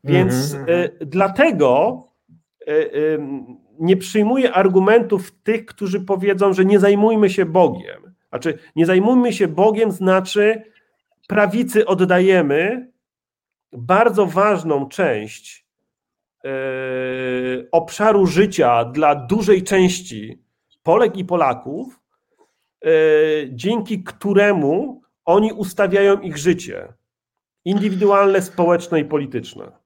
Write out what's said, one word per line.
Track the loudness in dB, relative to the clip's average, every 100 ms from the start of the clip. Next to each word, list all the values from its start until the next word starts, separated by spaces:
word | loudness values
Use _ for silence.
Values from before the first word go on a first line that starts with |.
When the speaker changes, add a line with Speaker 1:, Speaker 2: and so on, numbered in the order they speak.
| 2
Speaker 1:
Więc, | 2 2 -2 -4
Speaker 2:
Mhm, | -8
mhm. | -2 -2 -2 -8
Speaker 1:
e, | -6
dlatego, | -2 -2 2 2 4 2 2 0 -4 _ _ _ _ _ _ -4
e, | -2 -2 -2 -2
em, | -2 -6 -10 -14 -20 _ -6
nie | 0 0
przyjmuję | 0 -2 0 0 0
argumentów | 2 2 2 4 2 2 -4 -4 _
tych, | -4 -4 -6
którzy | -10 -6 -6
powiedzą, | -4 -2 -2 2 2
że | 2 4
nie | 4
zajmujmy | 4 4 2 2 2
się | 0 0
Bogiem. | 2 2 0 -14 -20 -20 _ _
Znaczy, | -8 -6 -8 _ 0
nie | 2
zajmujmy | 4 4 2 2
się | 0 -2
Bogiem | 2 2 2 -2
znaczy, | 0 0 0 0 0 0 -2 -10 _ _ _ _ _ _
prawicy | 0 0 -2 -2 0 0
oddajemy | 0 2 2 4 2 2 0 -2 -6 -12 _ _ _ _ _ _ _ _
bardzo | -16 0 2 2 2 0
ważną | 0 0 0 -2 -4 -4
część, | -4 -2 -2 -6 -16 -20 -20 _ _ _ _ _ _ _ _
e, | -10 -6 -6 -6 -6 -6 -6 -6 -4 -4 -4 -6 -2
obszaru | -2 -2 -2 2 4 2
życia | 2 0 2 2 2 0
dla | 0 2 0
dużej | -2 -2 2 2
części | 2 2 2 0 -12 -14 -14 -18 _ _ _ _
Polek | 0 2 2 -2
i | -4
Polaków, | 0 0 -2 -8 -12 -14 _ _ _ _ _ _ _ _ _ 0
e, | 2 4 4 2 0 -4
dzięki | -6 -4 -4 -4 -8
któremu | -10 -8 0 2 2 2 0 -2 -4 -12 _ _ 0
oni | 2 2
ustawiają | -4 -10 -2 0 2 2 0
ich | -4 -4
życie | -2 -2 -6 -14 -16 _ _ _ _ _ _ _ -4
indywidualne, | -2 -2 0 2 4 4 2
społeczne | -2 -2 0 0 0 -4
i | -2
polityczne. | -6 -6 -10 -12 -20 -20 _